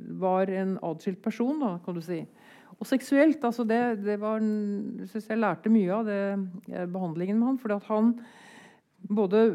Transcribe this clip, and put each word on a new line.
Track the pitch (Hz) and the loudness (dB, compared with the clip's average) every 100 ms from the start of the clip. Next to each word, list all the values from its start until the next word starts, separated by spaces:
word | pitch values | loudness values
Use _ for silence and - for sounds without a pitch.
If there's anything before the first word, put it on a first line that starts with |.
| - 170 | -10 -2
var | 185 185 190 | 2 2 2
en | 190 190 190 | 0 -2 -2
adskilt | 170 160 202 180 | -4 -6 -6 -4
person, | 226 - 247 311 | -4 -2 -2 0
da, | 233 175 | -2 -4
kan | 185 | -6
du | 175 | -8
si. | 160 165 - - - - - | -6 -8 -8 -16 -20 -20 -20
Og | - - | -10 -2
seksuelt, | 262 - 277 311 302 | -2 2 6 6 4
altså, | 240 233 220 | 0 0 0
det, | 226 247 208 | 2 2 0
det | 202 208 | -2 -2
var | 214 220 | -2 0
en, | 214 214 202 202 208 - 190 | 0 0 -2 -4 -6 -8 -8
synes | 220 - | -8 -4
jeg | 226 | 0
lærte | 208 160 220 | 0 0 4
mye | 220 180 | 4 4
av | 214 220 | 0 -2
det, | 202 196 202 185 180 - | -2 -2 -2 -6 -10 -10
eh, | - 180 | -8 -6
behandlingen | 185 175 160 185 220 | -4 -4 -4 0 0
med | 247 | 2
han, | 262 | 0
fordi | 214 | -2
at | 202 - | -4 0
han, | 214 233 233 - - - - - - _ _ | 2 2 2 -6 -20 -20 -20 -20 -20 _ _
både | - 208 190 214 226 | -4 0 2 4 4